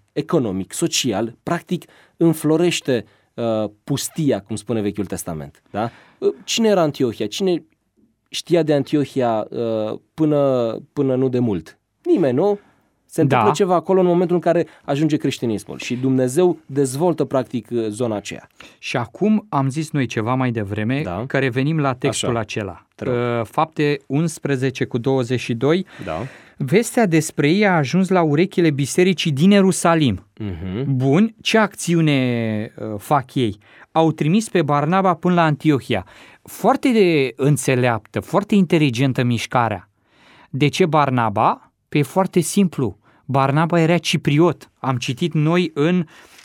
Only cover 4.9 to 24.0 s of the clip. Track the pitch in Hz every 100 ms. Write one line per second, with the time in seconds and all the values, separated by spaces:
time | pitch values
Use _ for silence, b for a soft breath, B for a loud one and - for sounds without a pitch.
4.9 | 98 98 92 - 80 71 - _ 101 117
5.9 | b b b 202 - - - 220 196 156
6.9 | - 127 104 107 - 190 170 - _ _
7.9 | _ _ _ _ - - 170 156 147 131
8.9 | 151 135 - 120 110 - - 117 110 107
9.9 | 104 - - 156 147 139 127 117 110 -
10.9 | - 135 127 131 123 123 92 - - _
11.9 | _ 349 339 147 127 196 202 b b b
12.9 | b _ - 143 127 110 151 190 180 160
13.9 | 185 180 175 180 175 170 170 160 B -
14.9 | 143 156 151 143 - 123 104 - 69 -
15.9 | 123 131 131 127 131 180 165 - 135 135
16.9 | 131 175 156 143 135 120 123 - 120 110
17.9 | 104 123 104 - - - B B B -
18.9 | 135 120 - 202 214 - 143 135 139 156
19.9 | 147 123 - 110 131 127 117 104 104 107
20.9 | 139 98 87 127 139 131 120 139 160 139
21.9 | 127 139 113 - 117 107 - 101 82 _
22.9 | - - 123 120 117 113 - 160 - 147
23.9 | 147